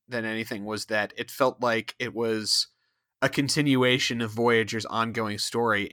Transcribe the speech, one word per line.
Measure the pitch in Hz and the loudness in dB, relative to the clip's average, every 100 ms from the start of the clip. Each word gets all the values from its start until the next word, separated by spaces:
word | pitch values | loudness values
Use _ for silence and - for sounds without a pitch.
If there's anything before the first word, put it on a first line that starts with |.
| - | -10
than | 123 110 | -6 -4
anything | 110 110 110 104 | -4 -6 -8 -6
was | 107 - | -6 -2
that | 107 101 - | -2 -2 -4
it | 120 | -6
felt | - 131 110 | 0 0 0
like | 120 113 107 - | 0 0 -4 -8
it | 123 | -6
was | 104 113 110 101 - - _ _ _ _ - | -2 -2 0 0 0 -2 _ _ _ _ -2
a | 135 | -2
continuation | - 139 - 147 131 127 131 - 117 | 0 0 2 4 4 4 4 0 -2
of | 113 | -4
Voyager's | 110 120 117 107 113 - | 2 4 4 2 -2 -4
ongoing | 110 113 113 110 104 | -2 -2 -2 -4 -4
story. | - 117 117 104 101 | -4 0 2 2 0